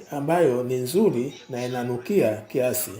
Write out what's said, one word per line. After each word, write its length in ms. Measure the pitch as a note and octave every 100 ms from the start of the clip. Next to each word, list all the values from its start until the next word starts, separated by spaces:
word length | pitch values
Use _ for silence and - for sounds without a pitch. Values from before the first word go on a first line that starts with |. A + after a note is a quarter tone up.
| -
ambayo 520 | D3 C#3+ E3+ D#3+ B2
ni 140 | B2 B2+
nzuri 580 | B2+ E3 G#3+ B2 C3 - -
na 140 | B2 B2
inanukia 720 | B2+ B2 B2 - G3+ A#2 G#2+
kiasi, 540 | - C#3 B2 A#2+ -